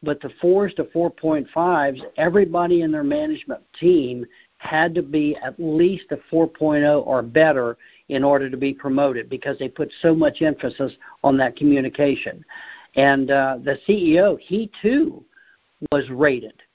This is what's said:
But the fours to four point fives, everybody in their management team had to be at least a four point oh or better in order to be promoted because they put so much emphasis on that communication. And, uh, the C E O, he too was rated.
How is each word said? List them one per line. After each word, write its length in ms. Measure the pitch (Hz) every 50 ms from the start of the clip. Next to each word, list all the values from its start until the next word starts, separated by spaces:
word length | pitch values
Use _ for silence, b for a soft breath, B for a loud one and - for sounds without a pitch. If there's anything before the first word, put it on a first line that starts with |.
| -
But 180 | 151 147 143
the 80 | - 139 - _
fours 340 | - 175 185 196 202 190 -
to 100 | - 156 - _
four 160 | 165 170 170
point 400 | 165 - - 160 156 151 135 -
fives, 520 | - 160 170 180 180 160 143 139 135 131 123 - - -
everybody 680 | 151 175 175 208 202 170 160 175 175 175 175 170 165
in 80 | 156
their 120 | 156 151 147
management 580 | 139 147 147 151 156 156 135 - - - - _ _ _ -
team 460 | - 175 185 165 139 123 123 123 120 - b b b b _ _
had 340 | - - - 156 160 170 165
to 80 | 175
be 340 | 175 139 143 156 151 147 151 -
at 220 | - 131 139 -
least 520 | 170 160 151 156 175 185 196 180 - _
a 60 | 151 139 - _
four 180 | - 165 165 165
point 360 | - - 156 156 151 147 147
oh 180 | 147 147 147
or 220 | - 120 131 127 117
better 540 | 117 117 156 160 160 147 135 123 117 117 b b b b b b b
in 160 | 139 135 135
order 260 | 139 143 139 139 131
to 80 | 127 123
be 160 | 135 139 139
promoted 560 | 139 - 143 131 135 143 139 131 120 110 120
because 280 | 127 127 - 135 139 135
they 100 | 135 127
put 240 | - - 156 151 - -
so 120 | - 170 165
much 280 | 160 160 147 - -
emphasis 520 | 165 160 143 - - 127 117 - 139 127 107 _ B B B B -
on 120 | 139 135 135
that 180 | 131 123 117
communication. 920 | - 147 147 143 139 131 127 - - 147 143 135 - - - - - - B B B B B B B B B B
And, 360 | 135 135 139 139 139 135 127
uh, 260 | 139 139 135 135 135 123 123
the 160 | 139 139 131 -
C 280 | - 208 214 180 165 151
E 80 | 170
O, 160 | 190 208 170 139
he 320 | - - 180 208 226 214 _ -
too 440 | - 208 247 285 320 - - - - _ b b b b b b b _ _ _ - 147
was 180 | - 143 135 117
rated. 440 | 131 123 147 147 135 123 110 107 _ _ - _ _